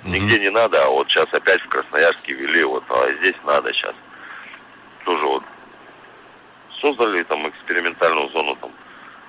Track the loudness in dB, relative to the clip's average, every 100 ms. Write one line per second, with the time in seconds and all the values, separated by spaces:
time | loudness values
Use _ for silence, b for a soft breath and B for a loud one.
0 | -4 -2 2 2 2 2 4 4 4 2
1 | 2 2 2 0 2 2 0 -4 -2 2
2 | 2 2 -6 -8 -2 0 2 -2 -2 0
3 | 0 0 -2 0 0 0 0 -4 -6 -10
4 | -18 B B B B B -20 -20 -20 -8
5 | -4 0 0 -2 -6 -18 -20 -20 -20 -20
6 | -20 -20 -20 -20 -20 -20 -18 -2 0 2
7 | 0 0 -2 -4 -4 -8 -4 -2 -2 0
8 | 2 2 0 -2 -2 -4 -10 -18 B B
9 | B B